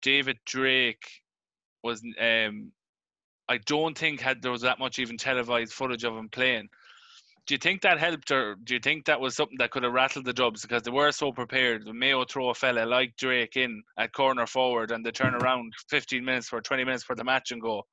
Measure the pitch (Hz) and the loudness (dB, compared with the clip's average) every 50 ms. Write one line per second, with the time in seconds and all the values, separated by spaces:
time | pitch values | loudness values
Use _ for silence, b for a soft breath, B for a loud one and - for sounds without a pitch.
0 | - 135 139 139 139 135 131 120 _ - - 131 131 135 131 131 127 120 110 _ | 2 2 2 2 2 0 -4 -6 _ -8 -4 0 2 2 4 4 2 2 0 _
1 | - - - - _ _ _ _ _ _ _ _ _ _ _ _ - 117 117 107 | -12 -20 -20 -20 _ _ _ _ _ _ _ _ _ _ _ _ -8 -6 -6 -6
2 | 110 117 110 - 113 117 113 113 110 107 104 107 107 - _ _ _ _ _ _ | -8 -14 -6 -2 0 2 4 4 2 0 -2 -6 -12 -14 _ _ _ _ _ _
3 | _ _ _ _ _ _ _ _ _ - 123 120 104 - 147 151 156 160 151 - | _ _ _ _ _ _ _ _ _ -2 -2 -2 0 -2 0 0 0 0 -2 -2
4 | 165 160 151 135 - 131 131 120 101 127 123 120 117 127 127 - 131 127 - - | -2 -2 -2 0 -2 -2 -2 -2 -2 -4 -4 0 0 0 0 0 -4 -6 -4 -4
5 | 131 117 117 113 - 139 131 127 120 117 123 120 117 113 - - 131 127 123 117 | -6 -6 -6 -8 -2 -2 0 0 0 0 0 0 0 -2 -6 -4 -4 -4 -4 -2
6 | 120 120 113 113 110 107 - - 127 131 123 113 104 107 B B B B B B | -4 -4 -4 -4 -10 -10 -4 0 0 2 2 0 -2 -8 B B B B B B
7 | B B B B B B B B _ - 143 135 - 165 190 190 - 202 180 151 | B B B B B B B B _ -4 -4 0 0 0 -2 2 4 4 4 4
8 | 156 170 170 151 - - 143 135 123 104 104 95 117 117 127 123 107 131 151 160 | 4 0 0 -2 -2 0 2 2 2 0 -4 -8 -4 -2 -2 0 0 0 -2 0
9 | 139 - 151 123 131 131 120 - 151 - - 127 123 113 - 135 123 123 120 127 | 2 2 2 2 2 -2 0 0 -2 -2 0 -2 -2 0 0 0 0 2 2 4
10 | 131 135 - 143 131 127 120 123 127 120 110 104 - - 117 120 117 120 120 135 | 2 2 0 -4 -4 -4 0 2 2 2 2 -2 -8 -2 -2 -2 0 0 2 4
11 | 147 147 143 - 156 143 123 127 123 117 127 131 127 123 117 110 107 107 110 117 | 4 4 4 2 -2 -2 -2 -2 -6 -2 0 2 2 4 2 0 -4 -10 -6 0
12 | 127 135 139 131 123 120 - 139 127 123 120 - - 131 123 117 113 113 123 127 | 2 2 4 2 2 -2 -2 -2 0 0 0 2 2 2 2 2 2 2 2 2
13 | 131 123 117 - 131 131 127 123 117 110 - 131 127 123 117 107 107 _ _ - | 2 0 -2 -4 -2 0 2 2 0 0 0 -2 0 0 -2 -8 -14 _ _ -4
14 | 110 117 - - 139 135 131 123 117 110 - 131 131 127 123 117 113 107 117 113 | -4 -4 0 2 2 2 4 2 0 -2 2 2 2 2 2 0 0 0 -4 -4
15 | 113 117 117 - 131 131 127 123 120 127 127 127 120 113 110 - - _ - 143 | -4 -4 -2 2 2 2 2 2 2 2 2 2 -2 -8 -12 -16 -10 _ -2 -2
16 | 131 - 135 127 123 131 131 127 113 - - 117 107 - 139 131 127 131 131 123 | -2 0 -4 -4 0 0 0 0 -2 -4 -6 -6 -4 -2 0 0 0 0 -2 -4
17 | - - 127 110 113 127 135 131 - - 123 117 110 113 110 101 98 _ | -2 -4 -4 -4 0 0 0 0 0 -2 -8 -6 -4 -4 -4 -4 -6 _